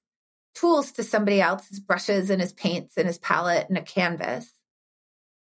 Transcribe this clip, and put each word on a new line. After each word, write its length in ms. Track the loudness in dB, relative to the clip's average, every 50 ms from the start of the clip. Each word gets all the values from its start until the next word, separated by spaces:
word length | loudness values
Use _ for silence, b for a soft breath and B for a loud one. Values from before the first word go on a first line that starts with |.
| _ _ _ _ _ _ _ _ _ _ _
tools 380 | 0 4 4 4 4 2 0 -6
to 100 | -8 -4
somebody 360 | -2 0 0 2 4 4 4
else, 300 | 4 4 2 -2 -6 -14
his 100 | -16 -16
brushes 500 | -10 -8 -8 -6 -2 0 0 0 2 0
and 120 | 0 0
his 100 | 0 -4
paints 460 | -6 -4 -4 -2 -2 -2 -6 -6 -4 -2
and 100 | -2 -2
his 120 | -2 -4
palette 500 | -2 -2 0 0 2 2 0 0 0 0
and 80 | -2 -4
a 40 |
canvas, 720 | -4 -4 -2 0 0 0 -2 -2 -4 -4 -4 -6 -8 -12 _ _ _ _ _ _ _ _ _ _ _ _ _ _ _ _ _ _